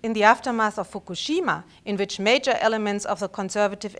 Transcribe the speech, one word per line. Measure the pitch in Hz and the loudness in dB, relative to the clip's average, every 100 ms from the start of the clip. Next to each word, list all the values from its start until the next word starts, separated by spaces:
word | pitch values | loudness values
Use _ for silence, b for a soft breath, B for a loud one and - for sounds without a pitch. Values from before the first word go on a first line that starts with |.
in | 226 | -4
the | 214 | 4
aftermath | 208 254 262 233 214 208 | 6 6 2 0 0 -2
of | 180 | -6
Fukushima, | 202 - 175 - 330 302 160 - b | -10 -10 -8 -2 0 0 -2 -6 b
in | - 202 | -6 -2
which | 196 - | -2 -2
major | 202 262 254 - | 2 2 2 2
elements | 220 220 208 202 - | 2 0 -2 -2 -4
of | 202 | -4
the | 190 | -4
conservative | - 190 208 202 196 208 | -6 -4 0 0 -2 -10